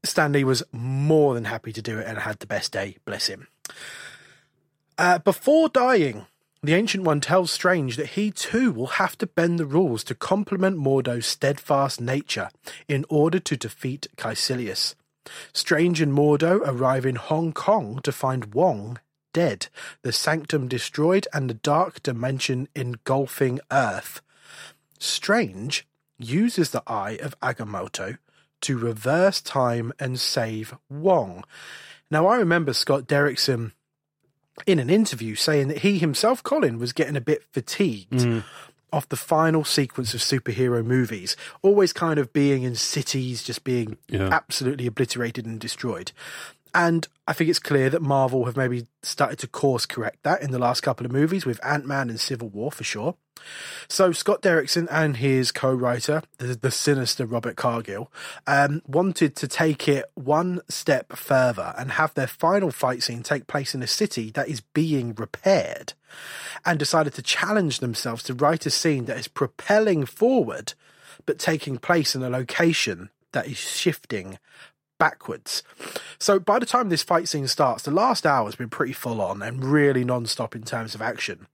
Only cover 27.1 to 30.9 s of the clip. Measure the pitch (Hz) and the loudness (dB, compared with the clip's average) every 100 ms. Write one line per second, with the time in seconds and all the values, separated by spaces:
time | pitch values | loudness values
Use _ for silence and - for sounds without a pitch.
27.1 | 113 - - 120 123 107 101 92 - 98 | -8 -10 -6 -6 -4 -6 -8 -8 -8 -8
28.1 | 131 _ _ _ - - 131 117 110 127 | -10 _ _ _ -10 -4 -2 -2 -2 0
29.1 | 160 190 190 - 139 123 120 117 - 131 | 4 4 2 -4 0 0 0 -4 -6 -6
30.1 | 127 - - 113 110 110 - - | -4 -2 -2 -2 -4 -10 -14 -16